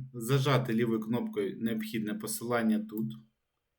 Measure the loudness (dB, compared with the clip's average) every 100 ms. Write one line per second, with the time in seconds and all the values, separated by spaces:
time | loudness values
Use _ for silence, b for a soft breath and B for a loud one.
0 | -6 -6 2 2 4 4 4 2 2 0
1 | 0 -2 -2 -2 -2 -2 -2 -2 -2 -4
2 | -2 -4 -6 -6 0 2 4 2 0 -6
3 | -6 -6 -16 _ _ _ _